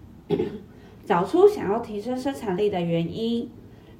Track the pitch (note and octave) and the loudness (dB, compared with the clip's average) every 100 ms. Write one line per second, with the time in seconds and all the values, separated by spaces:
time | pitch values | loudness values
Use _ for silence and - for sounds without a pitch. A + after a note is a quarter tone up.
0 | - - - - - - - - - - | -20 -14 -4 -2 -2 -8 -16 -20 -20 -8
1 | - - F#3+ E4+ G4+ - F3 A3 A#3 G#3 | 0 0 2 6 6 6 -2 -2 -4 -8
2 | A3 B3+ C#4 C#4 G#3+ F3+ G#3 F#3 E3+ E3+ | -6 -4 -4 -6 -4 0 0 0 0 0
3 | E3 - A3+ A#3 - - - - - | -2 -4 -2 -2 -4 -12 -20 -20 -20